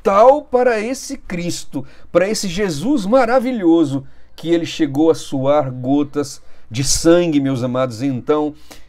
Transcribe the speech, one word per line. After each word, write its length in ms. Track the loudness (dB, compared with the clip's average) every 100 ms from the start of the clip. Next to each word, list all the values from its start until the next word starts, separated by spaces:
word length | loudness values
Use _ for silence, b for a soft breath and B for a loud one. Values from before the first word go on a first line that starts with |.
tal 400 | 0 6 6 6
para 360 | 2 0 2 0
esse 380 | -2 -6 -10 -12
Cristo, 680 | -8 -6 -4 -6 -8 -10 -10 b b
para 160 | 0 2
esse 180 | -2 -4
Jesus 580 | -2 -2 -2 -2 -2 2
maravilhoso, 1000 | 2 4 2 0 0 2 4 2 -2 -8 b b -10
que 120 | -2
ele 160 | 0
chegou 460 | -2 -2 -2 2 2
a 40 |
suar 560 | 2 -2 -2 2 2 0
gotas 720 | -6 -2 0 0 -4 -6 -8 b b b
de 120 | -4
sangue, 580 | 0 2 4 4 4 2
meus 220 | 0 -2
amados. 380 | -2 -2 -2 -2
Então, 540 | -4 -4 0 0 0 -6 B B